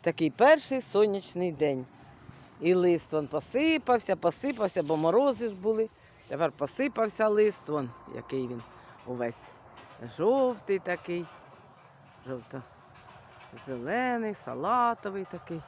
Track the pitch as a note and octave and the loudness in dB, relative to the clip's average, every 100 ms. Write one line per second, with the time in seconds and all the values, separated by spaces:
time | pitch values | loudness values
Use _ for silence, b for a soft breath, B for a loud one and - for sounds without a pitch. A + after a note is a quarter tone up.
0 | - D#3+ D#3 - B3+ D#4 - C4+ - G3+ | -2 0 -2 6 8 8 4 -4 0 2
1 | G#3+ G3 - F3 F3+ D3+ D3+ C3 B2+ - | 2 2 -6 -4 -4 0 0 0 -6 -18
2 | B B B B B B E3 F#3 F3+ E3 | B B B B B B 2 4 6 4
3 | - D#3 C#3+ D3 - B3 D#4+ D#4 B3 A#3+ | 0 -4 -2 -4 -2 0 2 2 2 2
4 | - F#3 E3+ - C4+ A#3+ G3+ F3+ D3 D#3 | 2 0 0 0 -4 -2 -2 0 0 2
5 | E3 G3+ C#4 A3 A#3 F#3+ G3 A3 A3 b | 4 4 4 0 -6 -4 -2 0 -2 b
6 | b b - C#3 D#3+ - C#3+ - C4+ - | b b -10 -2 -2 -2 -6 -2 -2 0
7 | A3 - A3 G#3 G#3+ G3+ - D3+ B2+ - | -2 0 2 4 2 2 -6 -4 -4 -10
8 | - A#2+ - C3+ B2 A#2+ - B B B | -14 -14 -6 -4 -4 -8 -12 B B B
9 | - B2 A#2 A#2 - - - - - - | -10 -4 -4 -6 -18 -20 -20 -20 -20 -16
10 | A#2+ - F#3 C4+ B3+ A3+ - G3 F3+ F3 | -14 -2 2 2 2 -2 -4 -4 -2 -6
11 | - F3 E3 - - - - - - - | -4 -6 -6 -14 -20 -20 -20 -20 -20 -20
12 | - - B2+ C3 A#2 C3+ - - - - | -20 -20 -12 -12 -10 -14 -16 -20 -20 -20
13 | - - - - - - - B2+ B2+ A3+ | -20 -20 -20 -20 -20 -18 -10 -8 -4 -2
14 | B3+ A#3+ A3 G3+ - A#2+ E3+ B3 A#3+ A#3 | 0 -2 -4 -6 -8 -6 0 2 2 -2
15 | G3+ G3 F#3 E3+ - E3 | -6 -8 -10 -12 -10 -10